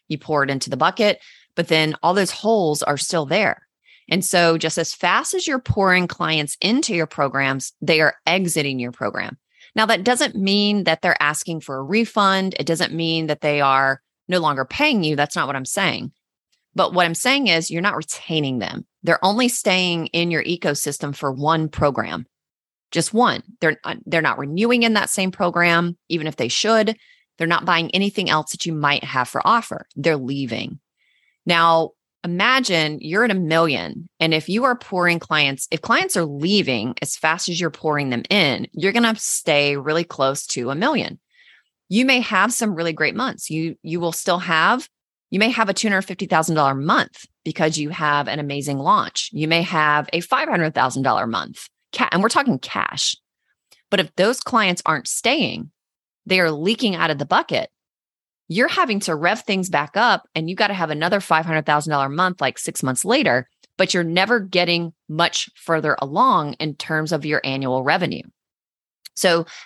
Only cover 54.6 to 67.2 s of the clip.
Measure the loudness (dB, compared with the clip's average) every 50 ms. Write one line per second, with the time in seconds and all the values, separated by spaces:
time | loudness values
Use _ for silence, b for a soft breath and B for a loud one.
54.6 | 2 2 0 0 0 0 -2 0 -2 -6 -6 -2 0 0 2 2 0 -2 -4 -8
55.6 | -12 -14 _ _ _ _ _ _ _ _ _ _ _ 0 2 2 2 2 0 0
56.6 | 0 0 0 2 0 -2 0 0 0 0 0 -2 0 2 2 0 2 0 -2 -4
57.6 | -4 -4 _ _ _ _ _ _ _ _ _ _ _ _ _ _ _ -4 0 2
58.6 | 2 2 2 0 0 0 0 -2 -2 -2 -2 0 2 0 0 0 -2 -2 -2 -2
59.6 | -2 0 0 -2 -2 0 0 0 2 2 2 0 _ _ -6 -6 -4 -4 0 0
60.6 | 0 0 0 -2 -2 -2 -2 -2 0 0 0 0 0 2 2 2 2 2 0 0
61.6 | 2 2 2 2 2 0 0 0 0 0 0 0 0 0 0 0 -2 -2 -2 -4
62.6 | -10 -8 -6 -4 -2 -2 -2 -2 0 2 2 2 4 2 2 2 0 _ _ _
63.6 | _ _ _ -2 -2 0 0 -2 0 0 2 2 2 2 2 0 0 0 2 2
64.6 | 2 4 2 0 0 -4 -10 _ _ -8 0 0 0 2 0 -4 -6 -6 _ -14
65.6 | -2 -2 0 0 2 0 0 0 -2 -2 0 2 2 4 4 2 0 -2 -6 -6
66.6 | -6 -6 -6 -8 -6 -4 -2 -2 0 -2 -2 -4